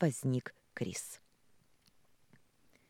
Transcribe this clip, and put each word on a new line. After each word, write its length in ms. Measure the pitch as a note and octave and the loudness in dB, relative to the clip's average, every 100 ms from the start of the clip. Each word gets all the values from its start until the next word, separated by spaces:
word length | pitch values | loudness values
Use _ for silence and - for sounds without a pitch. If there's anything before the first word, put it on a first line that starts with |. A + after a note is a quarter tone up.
возник 540 | E3 - C3 B2+ - - _ | 2 2 2 0 -2 -16 _
Крис. 460 | - F#2 - - - _ _ _ - _ _ - _ - - - - _ _ _ - | -6 -6 -6 -10 -14 _ _ _ -20 _ _ -20 _ -20 -20 -20 -20 _ _ _ -20